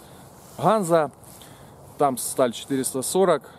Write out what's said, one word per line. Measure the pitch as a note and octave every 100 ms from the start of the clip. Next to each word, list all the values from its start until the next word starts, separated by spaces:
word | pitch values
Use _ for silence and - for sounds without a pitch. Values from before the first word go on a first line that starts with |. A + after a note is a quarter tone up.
| - - - - - -
Ганза. | D3 A3 E3+ E3 D3 - - - - - - - - -
Там | D3 B2
сталь | - - B2+
четыреста | A2 - C3+ B2+ C3
сорок. | B2 F#3 F#3+ D3+ -